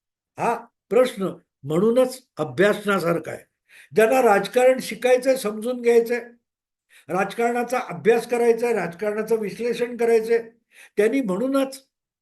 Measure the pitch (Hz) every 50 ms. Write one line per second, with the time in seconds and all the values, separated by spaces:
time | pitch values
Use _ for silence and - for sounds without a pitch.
0 | _ _ _ _ _ _ _ 139 165 226 233 233 - _ _ _ _ - 196 247
1 | 254 247 - 202 190 160 139 - _ _ _ _ 131 139 156 170 208 226 233 262
2 | 254 254 - - _ _ _ - 151 135 123 135 190 208 220 214 196 202 196 185
3 | 160 170 170 156 156 139 120 - - _ _ _ _ _ _ - - _ 139 202
4 | 220 226 262 262 247 220 202 196 196 - - 247 247 262 262 254 - - 220 -
5 | - 247 254 254 254 269 254 - - 208 220 220 214 247 254 247 233 233 240 233
6 | 233 233 240 240 226 - - _ _ _ _ _ _ _ _ _ _ _ _ _
7 | _ - 165 185 196 190 - - 233 240 240 240 240 240 254 240 - - 175 143
8 | 135 208 240 233 226 - 240 233 240 233 226 233 247 233 226 196 175 170 - -
9 | 214 208 208 220 214 226 226 214 208 185 175 - 233 240 226 - 240 240 247 233
10 | 233 233 233 220 220 226 233 233 233 - - _ _ _ _ - - _ _ -
11 | 208 233 269 277 247 190 180 196 254 269 269 277 269 269 - - _ _ _ _
12 | _ _ _ _